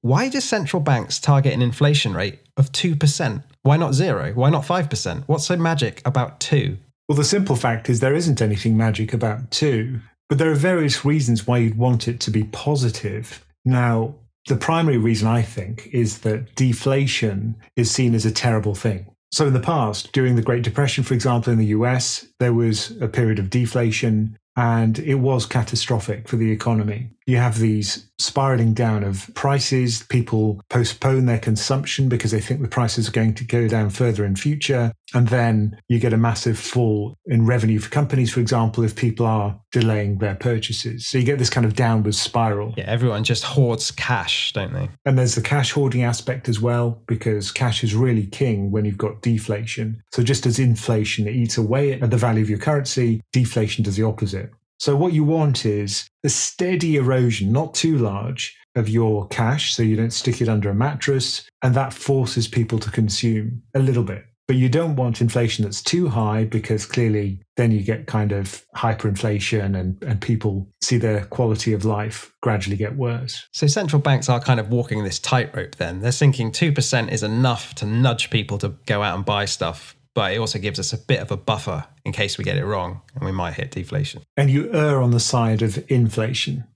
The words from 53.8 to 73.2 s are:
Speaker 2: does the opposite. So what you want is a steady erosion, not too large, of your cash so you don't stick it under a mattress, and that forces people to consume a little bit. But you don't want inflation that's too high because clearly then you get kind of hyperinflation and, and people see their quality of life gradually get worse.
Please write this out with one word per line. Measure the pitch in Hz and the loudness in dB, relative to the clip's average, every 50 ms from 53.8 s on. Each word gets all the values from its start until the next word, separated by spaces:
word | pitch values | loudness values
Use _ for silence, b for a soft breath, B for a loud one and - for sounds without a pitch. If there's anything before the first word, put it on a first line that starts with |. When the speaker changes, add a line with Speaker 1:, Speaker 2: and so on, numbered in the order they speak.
| 104 | -2
Speaker 2:
does | 101 95 | -2 0
the | 101 110 | 0 0
opposite. | 110 107 - 110 95 95 95 107 - - _ _ _ _ _ | -2 -2 -2 -4 -4 -4 -6 -8 -10 -16 _ _ _ _ _
So | - 147 143 | -2 0 2
what | 139 175 180 170 | 2 2 2 2
you | 151 151 | 2 2
want | 147 160 165 156 147 127 - - | 2 2 2 2 2 0 0 0
is | 110 104 104 104 98 101 - - - _ _ - | 0 0 0 -2 -4 -4 -6 -8 -10 _ _ -2
a | 143 | -2
steady | - - - - - - 180 180 185 165 160 165 151 | -2 0 -2 -4 -4 -4 -2 0 0 0 2 2 2
erosion, | 143 127 127 131 127 123 120 110 98 101 98 | 2 2 2 2 4 2 2 2 0 0 2
not | 113 135 160 156 - | 2 2 0 0 -4
too | - - 165 160 | 0 0 2 2
large, | 139 117 104 98 101 110 123 131 - - - B B B _ _ | 2 2 0 -2 -4 -4 -6 -6 -6 -8 -10 B B B _ _
of | 123 113 | -2 -2
your | 104 107 117 117 110 107 104 98 | 2 2 2 2 2 2 0 -2
cash | - - - 117 117 135 147 - - - | -4 -4 -2 0 0 0 0 -2 -4 -2
so | - 117 | 0 2
you | 110 110 | 2 2
don't | 107 113 117 113 | 2 0 -2 -2
stick | - - 131 117 - | -2 -2 -2 0 0
it | 120 113 | 0 0
under | 110 104 101 101 | 2 0 0 0
a | 98 | 0
mattress, | 101 123 147 147 131 - - 139 131 127 - - - - - _ _ | 0 0 0 -2 -2 -2 0 0 0 0 -2 -6 -8 -10 -14 _ _
and | - 131 123 | 0 2 2
that | 127 131 117 - | 2 0 -2 -6
forces | - - - 139 135 127 117 - 117 110 | -6 -2 0 2 2 0 0 0 -2 -4
people | - - 123 113 110 120 110 | 0 0 -2 0 0 -2 -4
to | - 110 | -4 -2
consume | - - 113 104 98 - - 117 110 107 107 113 120 117 - _ _ | -2 0 0 0 0 0 0 0 0 0 -2 -4 -8 -8 -12 _ _
a | 135 | 0
little | 135 131 127 123 110 | 2 2 2 0 0
bit. | 95 95 - - _ _ _ _ | -2 -4 -10 -12 _ _ _ _
But | - 131 | 0 2
you | 127 127 | 4 4
don't | 127 123 160 170 165 151 | 4 4 2 2 0 0
want | 131 127 120 113 - | 0 0 -2 0 0
inflation | 123 113 - 127 117 110 - - 113 | 0 0 2 2 0 0 0 -2 -2
that's | 101 101 - | -4 -4 -6
too | - - - 175 180 | -4 -2 0 2 2
high | 160 104 113 110 104 107 110 110 | 2 0 0 0 0 2 0 0
because | 110 - 107 101 - 110 107 - | 0 -2 -4 -2 0 -2 -2 -2
clearly | - - 127 120 113 107 104 104 101 95 95 - _ _ | -2 -2 0 2 2 2 0 -2 -4 -6 -8 -12 _ _
then | - 120 117 | 0 2 2
you | 110 104 98 | 2 2 0
get | 104 110 - 151 | -2 -4 -4 -6
kind | - - 110 104 104 | -4 -2 0 0 0
of | 101 101 98 95 - - _ _ _ | 0 -2 -4 -6 -8 -14 _ _ _
hyperinflation | - - 113 107 - - 110 98 95 - 110 104 98 98 - 117 107 101 98 98 92 | -2 -2 -2 -2 0 -2 -2 -2 0 -2 -2 -2 -2 -2 -2 -2 -2 0 0 -2 -2
and, | 90 92 92 - | -2 -4 -4 -4
and | - 135 113 98 | -4 -4 -4 -2
people | - - 117 110 - 107 98 98 95 - _ _ | 0 -2 -2 0 0 -2 -2 -2 -6 -10 _ _
see | - - 127 | -2 0 0
their | 117 110 113 107 101 92 | 2 2 0 0 -2 -4
quality | - - - 127 113 110 104 - 113 110 | -6 -2 -2 0 0 0 0 0 -2 -2
of | 101 95 | 0 0
life | 110 104 104 104 110 - - - - _ _ | -2 -2 -2 -4 -6 -8 -10 -16 -18 _ _
gradually | - 123 110 101 95 98 101 | -2 -2 -2 0 -2 -4 -2
get | 98 107 104 123 | -2 -4 -4 -2
worse. | 139 127 120 117 120 | -4 -2 -2 -2 -4